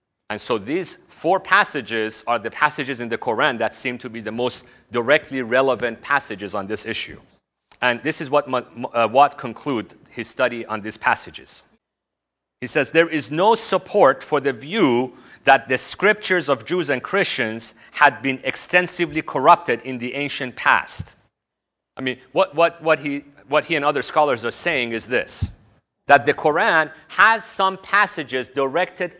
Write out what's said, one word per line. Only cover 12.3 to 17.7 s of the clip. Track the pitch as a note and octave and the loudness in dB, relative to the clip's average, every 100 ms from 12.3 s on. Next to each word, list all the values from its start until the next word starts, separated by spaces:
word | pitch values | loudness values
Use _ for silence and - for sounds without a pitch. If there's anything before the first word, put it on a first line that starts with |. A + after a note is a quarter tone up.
| _ _ - | _ _ -14
He | B2+ | -4
says, | D#3 C3+ | -2 2
"There | D#3+ E3+ | 2 2
is | D#3 A#2 | 0 -4
no | D#3 G3+ | 0 2
support | A3+ - F#3+ - G#3 D3 - | 2 0 -2 0 4 6 4
for | - D3 | 0 0
the | C3+ | 0
view | A#2+ C#3 A3 D3+ A#2+ B2+ - - - | -4 -4 0 2 2 0 -6 -20 0
that | - C3+ B2 | 4 4 4
the | B2+ | -4
scriptures | - - G3 G#3 - F3+ C#3+ | -4 0 0 2 0 0 0
of | B2+ | -2
Jews | A#2 F3+ C#3+ | -2 -4 -2
and | B2+ | -4
Christians | - G3 F3+ - A2+ A2+ - | -2 -2 0 -2 -4 -4 -10